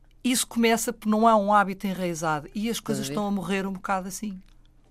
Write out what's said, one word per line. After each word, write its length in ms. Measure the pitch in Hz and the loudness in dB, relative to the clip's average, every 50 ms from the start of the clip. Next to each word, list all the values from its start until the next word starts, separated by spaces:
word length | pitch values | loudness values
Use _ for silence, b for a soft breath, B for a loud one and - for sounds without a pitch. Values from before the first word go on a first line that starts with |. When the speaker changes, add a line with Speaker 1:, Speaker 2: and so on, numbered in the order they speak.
| _ _ _ _ | _ _ _ _
Speaker 1:
isso 240 | - 240 262 233 - | -2 0 0 0 -2
começa 460 | - - 233 233 233 - - - 247 | -2 0 2 4 4 4 2 0 -4
porque 180 | 226 - - 214 | -6 -4 -2 0
não 160 | 214 214 226 | 2 6 6
há 120 | 226 220 | 6 6
um 160 | 214 196 202 208 | 6 4 4 4
hábito 340 | 208 196 196 190 196 - | 4 4 2 -2 -6 -6
enraizado 600 | 196 185 175 185 175 170 156 170 160 156 147 147 - - | -6 -4 -4 -4 -4 -4 -2 -2 -2 -2 -2 -4 -8 -8
e 160 | 208 208 233 | -6 -4 -4
as 120 | 214 - | -4 -4
coisas 240 | - - - 135 135 | -4 -4 -4 -4 -4
Speaker 2:
Estás 20 | |
a 0 | |
ver? 60 | 135 143 | -4 -4
Speaker 1:
estão 140 | 214 208 | -4 -2
a 40 | 202 | -2
morrer 340 | 202 196 170 170 196 196 190 | -2 -2 -2 -2 -2 -2 -2
um 60 | 196 190 | -4 -6
bocado 360 | 185 - - 196 190 185 196 | -6 -4 -4 -2 -2 -4 -6
assim. 320 | 185 - 214 208 190 185 - - - - - _ _ _ _ _ | -10 -10 -10 -10 -10 -12 -16 -20 -20 -20 -20 _ _ _ _ _